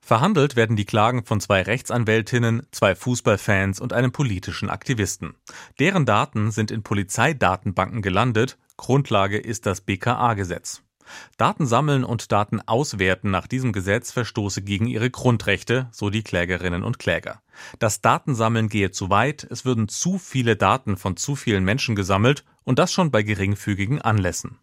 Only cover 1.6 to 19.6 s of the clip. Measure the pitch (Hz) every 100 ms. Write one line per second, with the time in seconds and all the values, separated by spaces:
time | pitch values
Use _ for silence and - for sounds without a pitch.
1.6 | 90 120 - 120 110 110 107 123 117 117
2.6 | - - 104 92 - 123 - 104 - 98
3.6 | 98 95 120 117 127 - 139 95 - 87
4.6 | 104 95 - 123 95 - 82 - - -
5.6 | - _ 156 196 127 104 139 - 104 110
6.6 | 107 113 104 104 98 - 127 147 90 92
7.6 | - 90 95 117 95 92 127 107 131 -
8.6 | _ _ - 131 139 107 98 104 - 110
9.6 | - 92 - 98 - 120 120 104 92 85
10.6 | - - _ _ - - - _ 127 214
11.6 | 135 117 147 139 127 113 - 107 104 110
12.6 | - 113 151 107 92 92 104 95 - 127
13.6 | 131 101 92 107 - - 113 - 101 95
14.6 | 98 101 117 120 120 - 127 113 - 101
15.6 | - 120 127 - 104 107 107 90 87 90
16.6 | 90 87 104 120 - 82 - - _ -
17.6 | - - 113 - 117 131 - 120 113 113
18.6 | 110 107 95 - 95 98 127 143 - 117